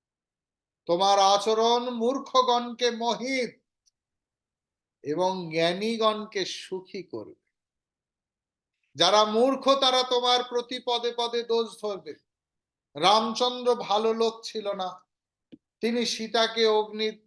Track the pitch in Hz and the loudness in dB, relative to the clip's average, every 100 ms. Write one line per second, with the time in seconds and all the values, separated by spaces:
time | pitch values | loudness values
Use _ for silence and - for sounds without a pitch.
0 | _ _ _ _ _ _ _ _ - 175 | _ _ _ _ _ _ _ _ -2 0
1 | 196 196 196 202 214 220 226 240 247 240 | 4 6 6 4 2 0 2 0 -2 -4
2 | 233 269 - 262 240 240 240 233 240 226 | -2 -2 0 2 2 0 -2 -4 -4 -2
3 | 233 202 247 262 233 - _ _ _ _ | -4 -4 -4 -4 -6 -8 _ _ _ _
4 | _ _ _ _ _ _ _ _ _ _ | _ _ _ _ _ _ _ _ _ _
5 | 143 156 185 185 170 160 165 180 214 226 | -6 -2 -2 -2 -4 0 0 0 -4 0
6 | 220 214 208 196 175 - - 185 180 202 | 0 -2 -6 -8 -8 -8 -10 -12 -10 -16
7 | 170 113 92 - _ _ _ _ _ _ | -12 -12 -14 -18 _ _ _ _ _ _
8 | _ _ _ _ _ _ _ _ _ 135 | _ _ _ _ _ _ _ _ _ 0
9 | 170 208 214 214 262 269 269 269 262 254 | 4 6 4 4 2 2 2 2 4 2
10 | 254 247 247 247 247 240 233 254 247 240 | 2 0 2 2 0 -6 -6 -8 -4 -4
11 | 240 233 233 233 226 226 226 - 214 190 | -4 -4 -4 -4 -2 -2 -2 -6 -8 -8
12 | - - _ _ _ _ _ _ _ 143 | -12 -18 _ _ _ _ _ _ _ 0
13 | 175 214 226 220 247 247 247 233 - 208 | 4 4 2 -2 -2 -2 0 0 0 0
14 | 226 226 226 226 - 220 202 190 185 - | 2 0 0 -2 -10 -8 -6 -6 -8 -10
15 | _ _ _ _ _ - _ _ 226 240 | _ _ _ _ _ -20 _ _ -4 -2
16 | 226 - 220 233 226 226 220 214 208 214 | -2 -4 -2 0 0 2 2 2 0 -4
17 | 220 214 | -6 -6